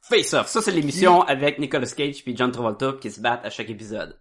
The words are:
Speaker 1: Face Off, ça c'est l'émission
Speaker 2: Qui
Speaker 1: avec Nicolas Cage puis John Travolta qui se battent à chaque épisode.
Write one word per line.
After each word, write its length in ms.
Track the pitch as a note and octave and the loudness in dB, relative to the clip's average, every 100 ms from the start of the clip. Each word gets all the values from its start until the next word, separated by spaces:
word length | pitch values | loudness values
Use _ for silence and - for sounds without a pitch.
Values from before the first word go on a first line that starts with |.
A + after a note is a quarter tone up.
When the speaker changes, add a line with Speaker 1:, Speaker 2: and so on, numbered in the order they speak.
Speaker 1:
Face 340 | - A3+ D3+ | 2 0 2
Off, 140 | D3 G#2 | 0 0
ça 120 | A#3 | -2
c'est 120 | G#3+ | 0
l'émission 500 | F3 D3 D#3+ F#3 F3 | 0 0 4 6 6
Speaker 2:
Qui 80 | F3+ | 6
Speaker 1:
avec 280 | C3+ C#3+ D3 | 2 0 0
Nicolas 260 | C#3+ D3+ B2 | -4 -2 -4
Cage 380 | - C#3+ C#3 | -4 -6 -6
puis 120 | - A2+ | -10 0
John 140 | B2+ | 0
Travolta 440 | A#2+ A#2 G#2 C3+ C3+ | 0 -4 0 -4 -4
qui 100 | A2 | -10
se 100 | G2+ | -4
battent 240 | A#2 A#2+ A2+ | -2 -2 -6
à 40 | |
chaque 200 | - A2 | -10 -10
épisode. 480 | G#2 G#2+ G#2+ E2 - | -10 -10 -8 -10 -12